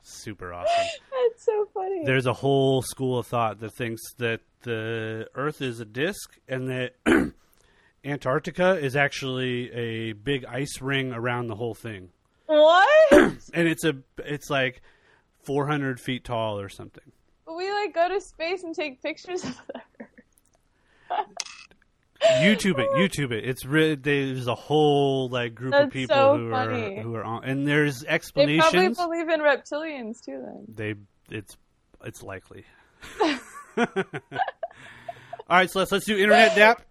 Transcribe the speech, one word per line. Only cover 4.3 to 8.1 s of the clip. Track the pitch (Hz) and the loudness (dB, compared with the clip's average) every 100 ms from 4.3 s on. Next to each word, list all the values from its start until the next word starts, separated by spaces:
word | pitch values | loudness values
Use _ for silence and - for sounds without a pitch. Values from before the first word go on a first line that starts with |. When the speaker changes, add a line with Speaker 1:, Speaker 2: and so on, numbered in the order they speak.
| 113 _ _ | -4 _ _
Speaker 1:
the | 123 113 113 113 110 110 110 | -8 -6 -4 -6 -6 -8 -10
earth | - 143 151 | -6 -8 -4
is | 135 117 | -8 -8
a | 110 | -10
disc | 113 160 208 - _ _ | -6 -6 -6 -16 _ _
and | 131 131 | -8 -6
that | 127 123 _ - | -6 -8 _ 2
<clears throat> | - - - _ _ _ _ _ _ | 2 0 -8 _ _ _ _ _ _
Antarctica | 135 | -10